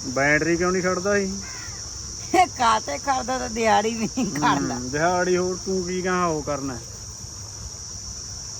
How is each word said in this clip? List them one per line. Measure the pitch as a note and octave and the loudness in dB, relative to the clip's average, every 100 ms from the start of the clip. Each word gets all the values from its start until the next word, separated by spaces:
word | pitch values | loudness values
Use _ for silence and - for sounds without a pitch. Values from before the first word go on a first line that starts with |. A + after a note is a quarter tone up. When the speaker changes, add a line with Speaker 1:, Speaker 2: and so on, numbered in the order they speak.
| C#3+ | -4
Speaker 1:
ਬੈਟਰੀ | B2+ C#3 D3+ D#3 E3+ | 2 4 4 4 2
ਕਿਉਂ | F3+ | 2
ਨਹੀਂ | F#3 | 2
ਖੜਦਾ | F3+ F3+ F#3+ G3+ | 0 0 2 0
ਸੀ? | G3 G3 - - - - - - - - - F4+ F4+ - | 0 -6 -10 -10 -10 -10 -10 -10 -12 -12 0 4 4 4
Speaker 2:
ਕਾਤੇ | A#3+ A3 B3 C#4+ | 4 4 0 -6
ਖੜਦਾ | C4 C4 A#3+ B3+ | 0 -2 0 -2
ਤਾਂ | B3 | -2
ਦਿਹਾੜੀ | A3+ A3+ G3+ A3 | 0 4 4 4
ਵੀ | A#3 A3 | 0 -2
ਨਹੀਂ | - G#3+ | 0 0
ਖੜਦਾ। | - D3+ F#3+ - C3 | 2 2 4 2 -2
Speaker 1:
ਹੂੰ, | B2+ | -2
ਦਿਹਾੜੀ | C#3+ E3 F3+ F3+ F3+ | 2 4 4 4 4
ਹੋਰ | F3+ F3+ - | 2 -2 -2
ਤੂੰ | F#3+ | -2
ਕੀ | F3 F#3 | 0 -2
ਕਹਾਂ | F3+ F3+ F3 | 0 2 2
ਉਹ | D#3 | 0
ਕਰਨਾ। | C#3+ C#3+ C3+ A#2+ - - - - - - - - - - - - - - - - - - | -2 -2 -4 -6 -10 -14 -14 -12 -12 -12 -12 -12 -12 -12 -12 -10 -10 -10 -10 -10 -10 -10